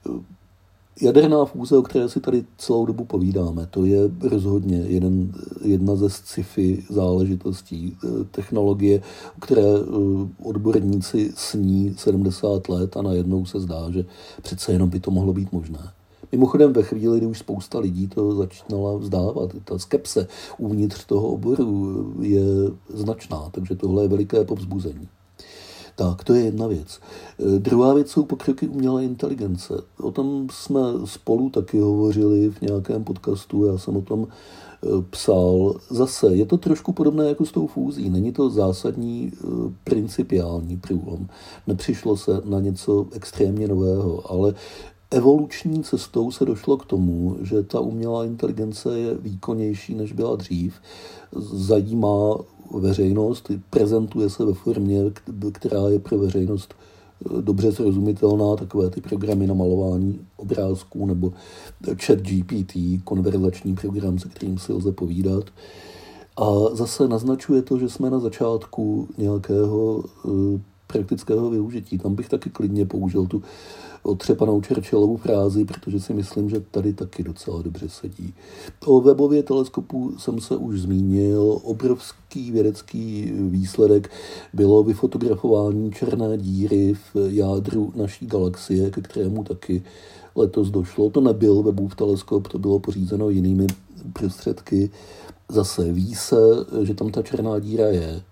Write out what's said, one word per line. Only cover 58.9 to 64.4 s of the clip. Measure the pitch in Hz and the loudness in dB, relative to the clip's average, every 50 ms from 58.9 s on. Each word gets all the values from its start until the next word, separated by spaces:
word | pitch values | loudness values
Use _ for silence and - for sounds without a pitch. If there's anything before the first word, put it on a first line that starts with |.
ty | 92 - | -2 -6
programy | - - 110 98 101 104 104 98 98 | -8 -6 -6 -4 -2 -2 0 0 0
na | 95 98 | 0 0
malování | 95 92 90 90 95 95 92 92 90 95 98 98 - - - _ | 2 2 2 2 2 0 0 0 0 -2 -2 -4 -6 -12 -20 _
obrázků | - - 101 - - 98 95 95 92 - _ - - 101 | -14 -6 -4 -4 -2 -2 -2 -4 -6 -8 _ -8 -6 -2
nebo | 98 92 87 92 90 90 - - - - - - - - _ - - - 92 | -2 -2 -2 -2 -4 -4 -8 -20 -20 -20 -20 -20 -20 -20 _ -8 -8 -6 -6
chat | - - - 98 | 2 2 2 2
G | 98 95 98 92 90 | 2 -2 -2 -2 -2
P | 90 120 107 95 | -2 -4 -6 -6
T, | - - 90 87 90 90 92 92 | -4 -4 -4 -2 -2 -2 -2 -2
konverzační | - 87 92 92 101 95 95 92 92 92 - - 95 95 | -4 -2 0 0 0 0 2 0 0 -2 -2 -6 -6 -6
program, | 92 - 101 98 104 101 95 90 90 | -4 -4 -6 -6 -4 -4 -2 -4 -4
se | 92 92 | -6 -8
kterým | - - | -12 -10